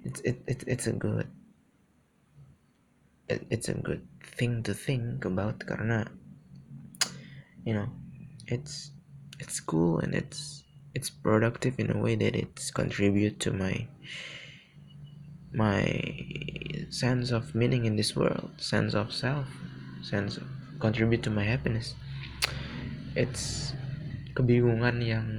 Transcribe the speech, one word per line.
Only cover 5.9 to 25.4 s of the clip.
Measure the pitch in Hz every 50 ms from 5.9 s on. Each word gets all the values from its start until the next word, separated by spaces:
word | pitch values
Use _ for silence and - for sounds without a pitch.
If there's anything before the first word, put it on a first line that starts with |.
| 117 110 101 - - - - - - - - - - - - - - - - - - - - - - - - - - - - - - - -
you | 113 110
know, | 104 104 - - - - - - - - - - - - -
it's, | 120 123 - - - - - - - - - - - - - - - -
it's | - - - -
cool | - - - 80 82 85 82 -
and | - - -
it's, | - - - - - - - - - - _ - - - - -
it's | 139 - -
productive | - - - - 110 110 110 117 117 - - 127 127 -
in | 110 -
a | 113 107
way | 110 113 117
that | 107 110 107 -
it's | - - - - - - -
contribute | - - - 90 - - 101 101 101 101 101 104 107 -
to | - 95
my, | 90 95 95 95 - - 117 - - - - - - - - - - - - - - - - - - - - - - - - - - - - - - - - -
my | - - 110 107 98 98 - 50 - - - - - - - - - - - - - - 50 - - - - -
sense | - - - 123 127 127 120 127
of | 123 113 113 - -
meaning | 113 117 123 135 123 117
in | 113 107
this | 107 107 - -
world, | - - - - - - - - -
sense | - - - 107 107 107 113
of | 107 104 113 -
self, | - - 120 139 151 135 131 - - - - - - - - - -
sense | - - - 101 101 101 - -
of, | - - - - - - - -
contribute | - 110 110 113 113 117 113 113 -
to | 113
my | 107 104 101
happiness. | 104 117 127 - 139 113 107 117 - - - - - - - - - - - - - - - - - - - - - - - - - -
It's | - - 127 - - - - - - - - - - - - - - - - - - - - -
kebingungan | - 131 120 120 123 120 120 113 113 120 123 120 120 120
yang | 113 113 110 110 113 110 110